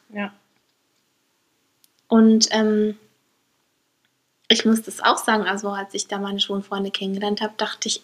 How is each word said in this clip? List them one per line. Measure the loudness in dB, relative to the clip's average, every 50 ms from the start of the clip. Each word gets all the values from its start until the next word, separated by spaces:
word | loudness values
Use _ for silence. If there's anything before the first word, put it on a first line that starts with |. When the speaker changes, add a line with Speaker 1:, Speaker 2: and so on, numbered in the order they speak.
| _ _
Speaker 1:
Ja. | -10 -10 -10 -10 -12 _ _ _ _ _ _ _ _ _ _ _ _ _ _ _ _ _ _ _ _ _ _ _ _ _ _ _ _ _ _ _ _ _ _
Speaker 2:
Und, | 2 6 6 8 8 6 6 4 2
ähm, | 2 2 2 2 2 2 0 0 -2 -8 _ _ _ _ _ _ _ _ _ _ _ _ _ _ _ _ _ _ _ _ _ _ _ _ _ _ _ _ _ 0
ich | 0 2 4
muss | 2 2 2
das | 0 -8 -8 -2 0
auch | 0 0
sagen, | 2 0 0 0 0 0
also | -2 -4 -4 -4 -6
als | -6 -6 -10 -8 -8
ich | -10 -8
da | -6 -6 -6
meine | -6 -6 -4 -6
schwulen | -4 -4 -4 -6 -6
Freunde | -6 -6 -4 -4 -6
kennengelernt | -6 -6 -6 -6 -6 -4 -2 -2 -2 -2
hab, | -4 -6 -4
dachte | -6 -6 -6 -6 -8 -6 -6
ich | -6 -2